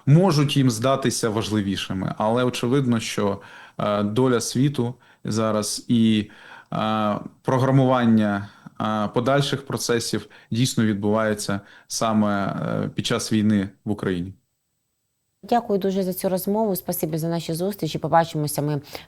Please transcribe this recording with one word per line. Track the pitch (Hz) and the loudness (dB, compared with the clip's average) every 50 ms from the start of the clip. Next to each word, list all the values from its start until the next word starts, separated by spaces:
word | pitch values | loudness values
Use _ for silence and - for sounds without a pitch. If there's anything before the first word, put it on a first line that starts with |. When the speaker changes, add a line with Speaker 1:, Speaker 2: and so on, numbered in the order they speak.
| - | 2
Speaker 1:
можуть | - 139 165 185 196 151 147 147 139 - 139 | 4 6 6 6 4 4 2 2 2 2 2
їм | 131 131 | 2 2
здатися | 113 107 110 135 135 131 - 127 110 - - 117 | 0 0 0 0 0 2 0 -2 -2 0 -2 0
важливішими. | 101 113 104 95 107 107 101 98 98 92 - - 98 95 95 - - - | 0 -2 -2 0 -2 -2 0 0 -2 -4 -4 -6 -6 -4 -4 -4 -4 -2
Але | 107 107 113 123 127 | 0 0 2 2 0
очевидно, | 127 123 - - 120 123 143 135 120 120 113 | 0 0 -2 -2 0 2 2 2 2 0 0
що, | 113 - - - 104 101 98 98 - - - - - - - - | -2 -4 -2 -2 0 0 -2 -2 -8 -14 -20 -20 -20 -16 -8 -4
е, | - 104 104 104 104 | -2 0 0 0 0
доля | 101 107 123 127 131 123 117 | 0 2 2 2 4 2 2
світу | 110 - - 123 135 147 143 131 120 120 123 - _ - - _ - | 0 -2 0 0 0 2 0 0 -4 -4 -6 -10 _ -20 -20 _ -8
зараз | - 107 110 113 110 107 107 104 - - - - - | -4 -2 0 0 0 0 0 -2 -2 -6 -8 -2 0
і, | 123 117 113 113 110 107 104 104 - - - - - - - _ - | 2 4 4 4 4 2 0 -4 -8 -18 -20 -20 -20 -20 -14 _ -6
е, | - 110 110 110 110 107 104 104 - - - - _ | -4 -2 -2 -2 0 0 0 -2 -2 -6 -10 -16 _
програмування, | _ - 127 127 127 135 131 135 131 127 131 123 120 117 113 110 107 104 101 98 101 - - - - - - - | _ 0 0 2 4 4 6 6 6 6 4 4 4 6 6 6 4 2 0 -2 -4 -8 -12 -20 -20 -16 -8 -4
е, | 113 110 107 107 104 101 | -4 -2 -2 -2 -2 -2
подальших | - 123 117 123 135 143 143 - 139 123 - | -2 0 2 2 2 2 2 0 -2 -4 -6
процесів | - 127 113 - - 120 117 - - - 107 - - - - - _ | -6 -6 -4 -2 0 0 0 0 -2 -4 -4 -6 -8 -14 -20 -10 _
дійсно | 113 113 131 127 - - 113 | -2 0 0 0 2 2 2
відбувається | 107 107 98 104 104 104 110 110 107 107 104 - - 101 101 - - - - - - | 2 0 0 0 0 0 2 2 0 -2 -2 -4 -4 -6 -6 -6 -10 -18 -20 -16 -12
саме, | - - 117 113 110 107 104 104 104 101 98 | -6 -2 0 2 2 2 2 2 2 0 -2
е, | 98 - - - 117 110 104 104 101 - | -2 -4 -4 -4 -4 -2 -2 -4 -4 -4
під | - - | -6 -4
час | - 123 110 - - 110 | -2 -2 -2 -2 0 0
війни | 110 104 107 107 101 98 98 - _ _ | 2 2 2 2 2 0 -2 -6 _ _
в | 110 | -6
Україні. | 104 - - 101 92 87 87 95 95 - _ _ _ _ _ _ _ _ _ _ _ _ _ _ _ _ _ _ _ _ - | -6 -4 -2 -2 -2 -4 -4 -8 -10 -16 _ _ _ _ _ _ _ _ _ _ _ _ _ _ _ _ _ _ _ _ -4
Speaker 2:
Дякую | 196 240 233 233 - 202 196 | -2 0 0 0 0 -2 0
дуже | 185 196 190 196 190 | 0 0 0 0 -2
за | 180 185 | -2 -4
цю | - - 190 | -4 -2 -2
розмову. | 180 185 185 202 202 214 226 214 185 | -2 -2 -2 -2 0 0 0 0 -2
Спасибі | 180 - - 175 - - 156 156 160 | -4 -4 -6 -4 -4 -4 -4 -2 -2
за | 156 165 | -2 -2
наші | 170 170 160 - 165 | -2 -4 -4 -4 -4
зустрічі. | 160 175 196 208 - - 156 - 156 | -2 -2 -4 -4 -4 -4 -6 -4 -4
Побачимося | - 151 156 165 165 160 - 156 151 147 - - | -2 2 2 2 2 2 0 -4 -4 -2 -2 -2
ми, | 143 147 151 139 - - - - - | -2 -2 -2 -4 -4 -8 -14 -18 -12